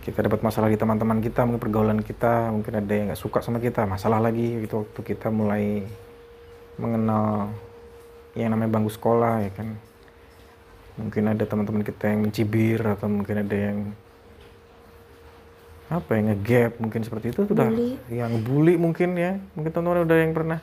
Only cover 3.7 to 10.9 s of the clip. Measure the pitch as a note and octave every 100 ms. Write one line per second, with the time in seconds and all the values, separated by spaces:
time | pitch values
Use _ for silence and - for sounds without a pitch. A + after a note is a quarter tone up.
3.7 | A#2+ G#2+ F#2+ A2 A2+ A2+ A2+ A#2 A#2 A2
4.7 | A2+ G#2+ - - G2+ A#2 A2 G#2 G#2 G#2
5.7 | G#2 G2 A2 - - - - - - -
6.7 | - A#2 A2+ A2 G#2+ G#2+ G#2+ G2+ G#2 -
7.7 | - - - - - - - A2+ A2 A2+
8.7 | A2 G#2+ - A2+ A#2 A#2 A2+ G2+ - A2
9.7 | A2 - - - - - - - - -
10.7 | - -